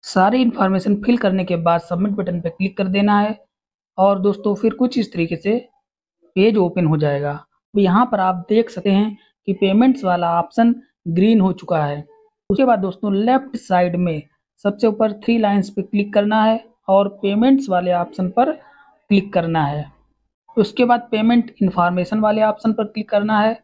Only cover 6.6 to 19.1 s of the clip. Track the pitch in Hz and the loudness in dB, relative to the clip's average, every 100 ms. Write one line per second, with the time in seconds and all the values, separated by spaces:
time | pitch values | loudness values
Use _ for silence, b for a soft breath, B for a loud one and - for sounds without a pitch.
6.6 | 180 180 165 156 147 143 143 147 - _ | 0 0 0 0 0 -2 -4 -8 -14 _
7.6 | _ 208 190 190 240 214 185 180 175 214 | _ 0 2 4 2 0 -2 -2 -2 0
8.6 | 226 - 202 196 214 208 b b - 196 | 0 -4 0 2 0 -4 b b -8 -2
9.6 | 196 196 254 262 202 175 170 170 170 - | 0 4 4 2 0 -2 0 -2 -2 0
10.6 | 233 233 B B - 165 208 226 190 180 | 2 0 B B -6 0 4 4 2 -2
11.6 | - 165 147 147 147 _ _ _ _ 196 | -4 -2 -2 -6 -12 _ _ _ _ 0
12.6 | 262 226 190 185 208 196 220 262 277 226 | 2 2 0 -6 -4 -2 0 0 -2 -14
13.6 | - 180 180 175 180 156 - _ _ _ | -2 0 0 0 -2 -4 -10 _ _ _
14.6 | 202 202 233 208 220 208 - 233 208 202 | -6 0 -2 0 -2 -2 -2 0 2 0
15.6 | 196 - 190 208 202 214 202 214 220 226 | -2 -6 -4 -4 0 0 0 2 2 0
16.6 | - _ - 196 202 196 196 208 247 269 | -6 _ 0 2 2 -2 -2 2 4 2
17.6 | 269 180 180 175 175 - 185 208 269 311 | 2 -2 0 -2 -2 -4 -4 0 0 -2
18.6 | - _ _ _ _ | -12 _ _ _ _